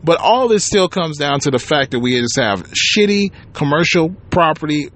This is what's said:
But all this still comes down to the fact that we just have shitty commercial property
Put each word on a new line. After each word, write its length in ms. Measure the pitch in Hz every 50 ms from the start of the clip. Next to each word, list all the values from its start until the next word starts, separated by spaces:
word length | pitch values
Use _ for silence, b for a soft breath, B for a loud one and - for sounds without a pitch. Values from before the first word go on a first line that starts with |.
| -
But 140 | 160 165 -
all 260 | - 160 220 254 262
this 180 | 240 220 202 -
still 240 | - - 202 185 175
comes 300 | - 190 170 160 151 143
down 220 | 147 143 143 139
to 100 | - 147
the 80 | 131 123
fact 340 | - - 160 147 135 131
that 60 | - 120
we 140 | 120 123
just 260 | 127 123 120 117 - -
have 320 | 123 107 101 92 85 -
shitty 640 | - - - - - 214 208 202 208 202 202 196 B B B B -
commercial 560 | - 156 143 147 156 170 160 - 180 160 165 190 - - -
property 600 | - 180 165 156 156 - - 151 151 151 143 147 -